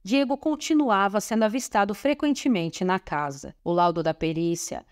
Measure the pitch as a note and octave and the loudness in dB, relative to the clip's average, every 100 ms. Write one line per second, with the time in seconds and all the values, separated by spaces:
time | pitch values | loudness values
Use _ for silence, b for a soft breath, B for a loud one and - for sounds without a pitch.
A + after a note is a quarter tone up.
0 | F#3+ C4+ C4+ C#4 D#4 D4+ - D#4 C#4 G3+ | 0 0 2 -2 -2 -2 0 2 4 4
1 | G3 G#3 - A3+ A3 B3 - A3 G3+ G3+ | 2 0 -2 0 2 0 -2 0 0 0
2 | C#4 C#4+ D4 C#4+ C#4+ G#3+ E3 - F#3 F#3 | 0 0 0 0 0 0 0 -2 -2 -2
3 | - D3+ D3 C#3 C#3 - - F3 F3 E3+ | -2 -6 -4 -8 -14 -8 -2 2 2 2
4 | D#3+ D#3 D#3+ D#3+ E3+ E3+ - - - | -2 -2 -2 -2 -2 -2 -6 -10 -6